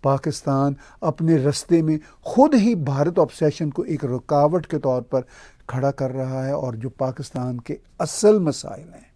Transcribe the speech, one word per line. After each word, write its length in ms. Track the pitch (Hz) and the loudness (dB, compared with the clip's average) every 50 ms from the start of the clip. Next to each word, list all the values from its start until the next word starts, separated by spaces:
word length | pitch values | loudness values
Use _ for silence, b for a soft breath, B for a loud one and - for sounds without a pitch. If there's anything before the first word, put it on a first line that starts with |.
पाकिस्तान 720 | - 139 139 135 - 160 139 - - 151 139 135 139 143 143 B B B B B | 2 0 0 0 -2 -4 -6 -4 -4 -2 0 2 0 0 -2 B B B B B
अपने 340 | - 165 139 - 165 160 165 | -4 -4 -2 0 2 2 4
रास्ते 460 | 151 131 147 143 - - - 170 165 | 4 4 2 0 -2 0 2 2 2
में 160 | 160 156 156 151 B B B B - | 4 2 0 -2 B B B B -12
खुद 280 | - - 233 269 311 294 | -2 4 6 6 6 6
ही 200 | 240 196 240 233 | 4 4 4 2
भारत 440 | 175 143 135 139 139 147 170 170 190 | 0 -2 -2 0 0 0 2 4 2
ऑब्सेशन 520 | 156 - - - 160 151 143 - 160 147 | 2 0 0 0 0 0 0 0 -6 -4
को 140 | 139 - - | -4 -4 -4
एक 200 | - 156 139 151 | -4 -4 -4 -4
रुकावट 640 | 127 123 127 - - 151 143 143 151 165 180 156 | -4 -4 -6 -4 0 2 2 2 4 2 0 -2
के 120 | - 165 147 | -4 -6 -4
तौर 240 | 139 135 127 127 | -2 -2 -2 -2
पर 220 | 120 - - 131 127 B B B B B B B B - | -4 -2 -4 -4 -4 B B B B B B B B -8
खड़ा 200 | - 127 131 139 | -6 -2 -2 -2
कर 200 | 139 - 139 127 | -2 -2 -4 -4
रहा 360 | 127 135 131 131 131 131 131 | -4 -6 -6 -6 -6 -6 -4
है। 80 | 135 139 | -4 -4
और 220 | 147 - 127 120 | -4 -4 -6 -6
जो 120 | 110 123 131 | -8 -10 -10
पाकिस्तान 720 | - - 135 131 127 - - - - 131 123 127 123 123 | -6 -4 -4 -4 -4 -8 -12 -10 -8 -6 -6 -6 -6 -8
के 200 | - - 147 - _ _ _ - | -8 -10 -12 -12 _ _ _ -6
असल 400 | 175 156 - - 214 208 214 214 | -6 -6 -4 2 4 6 6 6
मसाइल 460 | 175 151 135 - - - 104 - 156 - - | 2 0 -2 -4 -8 -12 -14 -14 -16 -20 -20
हैं 140 | - - _ _ | -20 -20 _ _